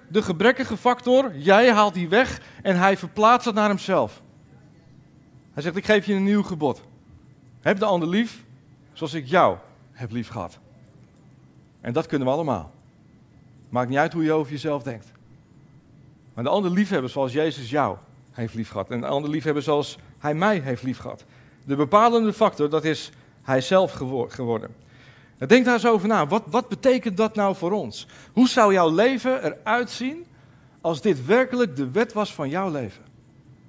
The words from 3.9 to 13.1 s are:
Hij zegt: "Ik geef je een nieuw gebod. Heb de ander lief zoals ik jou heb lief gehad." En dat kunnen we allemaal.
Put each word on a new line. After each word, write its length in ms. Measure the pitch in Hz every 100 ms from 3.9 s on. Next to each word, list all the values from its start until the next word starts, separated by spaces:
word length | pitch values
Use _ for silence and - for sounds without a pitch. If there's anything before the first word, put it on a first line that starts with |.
| 180 113 - - - - - - _ - - - _ _ - _
Hij 100 | -
zegt: 140 | 151 170
"Ik 80 |
geef 220 | 202 214 196
je 80 |
een 100 | 196
nieuw 180 | 196 208
gebod. 400 | 190 175 151 - - - _ - - _ _ -
Heb 180 | 147 196
de 60 |
ander 240 | 214 180 165
lief 360 | 190 233 - - - _ - _
zoals 220 | - 160
ik 120 | 160 127
jou 300 | 175 131 87 - _ _
heb 180 | - 120
lief 180 | 117 110
gehad." 300 | 113 87 - _ - - - - _ - - - _ _ _
En 120 | -
dat 140 | 123 160
kunnen 220 | 151 127
we 60 |
allemaal. 360 | 143 160 107 78 - _ _ _